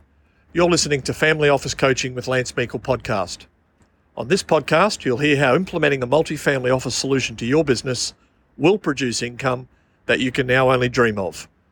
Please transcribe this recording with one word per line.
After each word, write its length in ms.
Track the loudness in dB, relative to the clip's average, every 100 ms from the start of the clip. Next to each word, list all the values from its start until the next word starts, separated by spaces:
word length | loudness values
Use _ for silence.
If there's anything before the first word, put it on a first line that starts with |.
| _ _ _ _ _
You're 180 | 0 2
listening 320 | 2 0 -2
to 100 | -2
Family 340 | 0 2 2 4
Office 260 | 2 0
Coaching 400 | 0 0 2 -2
with 140 | -6 -2
Lance 240 | -2 -2
Meikle 300 | -4 -4 -4
podcast. 640 | -4 -4 -2 -4 -4 -8 -18 _ _ _ _ _ _ -10
On 100 | -2
this 160 | -2
podcast, 600 | 2 0 2 2 2 0 -2
you'll 140 | 0
hear 180 | 2 2
how 180 | 4 2
implementing 480 | 0 -2 0 0
a 20 | 0
multi-family 680 | 0 0 -2 -2 0 0
office 220 | 0 -2
solution 440 | -4 0 0 -2 -6
to 80 | 0
your 180 | 2
business 500 | 2 0 -2 -6 -6 -10 _ _ _ 0
will 200 | 2 2
produce 440 | 0 -2 -2 -4
income 480 | -6 -4 -4 -4 -6 _ _ _ -2
that 120 | 0
you 100 | 0
can 160 | -2 2
now 260 | 4 4
only 180 | 4 2
dream 280 | 2 2 0
of, 300 | -4 -8 -16 _ _